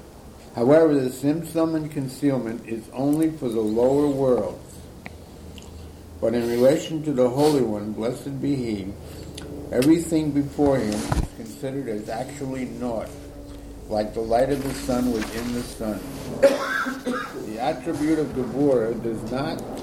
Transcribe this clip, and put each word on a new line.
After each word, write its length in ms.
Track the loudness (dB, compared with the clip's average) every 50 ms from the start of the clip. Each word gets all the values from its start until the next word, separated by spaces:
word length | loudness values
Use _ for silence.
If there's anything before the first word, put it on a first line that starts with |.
| -20 -20 -20 -20 -20 -20 -20 -20 -18 -8 -2
However, 380 | 2 6 8 8 8 8 8 6
the 160 | 4 2 0
Tzimtzum 640 | -2 0 0 0 0 0 -2 -4 0 0 2 2 2
and 160 | 0 -2 -4
concealment 760 | -4 -4 -4 -6 -4 0 2 2 2 2 0 -2 -6 -6 -8 -8
is 200 | -8 -8 -8 -8 -4
only 380 | 0 2 2 4 4 4 2
for 180 | 0 0 -2 -2
the 120 | 0 0
lower 460 | 0 2 4 4 4 6 6 6 4 4
worlds. 680 | 2 4 4 4 4 4 2 0 -6 -8 -14 -18 -18 -18 -18 -18 -18 -16 -16 -16 -16 -16 -18 -18 -18 -18 -16 -16 -16 -16 -16 -16 -16 -16 -16 -16 -16 -18 -18 -18 -6 -2
But 140 | 0 0 2
in 120 | 2 0 0
relation 560 | 4 6 8 8 6 6 2 -2 -4 -4 -2
to 80 | 0
the 180 | 2 4 4 4
Holy 340 | 4 4 4 6 6 4 4
One, 280 | 2 0 -2 -4 -4
blessed 480 | -4 -2 -2 -2 -2 -4 -6 -8 -6 -4
be 160 | -2 0 0
He, 380 | 0 0 -2 -2 -2 -4 -6 -8 -10 -12 -14 -14 -14 -14 -12 -12 -12 -12 -12 -12 -12 -8 -2
everything 600 | 2 4 6 6 6 6 4 2 0 0 2 2
before 460 | 2 0 0 0 0 2 4 4 4 2
Him 160 | 2 0 -2
is 340 | -2 -2 0 0 0 0 -2 -4
considered 540 | -10 -12 -12 -10 -8 -8 -6 -4 -4 -4 -4
as 180 | -6 -6 -6 -6
actually 580 | -6 -6 -6 -8 -8 -8 -8 -6 -6 -6 -6
naught, 440 | -6 -6 -6 -6 -4 -4 -4 -6 -8 -10 -12 -14 -14 -14 -16 -16 -16 -16 -16 -14 -16 -16 -14 -8 -2
like 240 | 0 0 0 0 -2
the 80 | -4
light 300 | 0 2 4 4 4 4
of 120 | 2 0 -2
the 100 | -4 -6
sun 380 | -4 -2 -2 0 0 0 0
within 420 | 0 0 -2 -4 -6 -6 -4 -4 -4
the 100 | -4 -6
sun. 360 | -6 -8 -6 -6 -6 -6 -6 -8 -10 -10 -10 -8 -8 0 4 4 4 4 4 -2 -2 -2 -2 -2 -4 -4 -6 -6 -6 -6 -6 -6 -8 -10 -10 -10 -8
The 120 | -6 -4
attribute 600 | -2 -2 -2 -2 -4 -4 -2 0 2 2 2 2
of 80 | 0 0
Gevurah 760 | -2 -4 -4 -2 0 2 4 4 6 4 4 2 0 -2
does 300 | -2 -4 -4 -4 -4 -4
not, 280 | -4 -2 -2 -4 -4 -6 -8 -8 -10 -10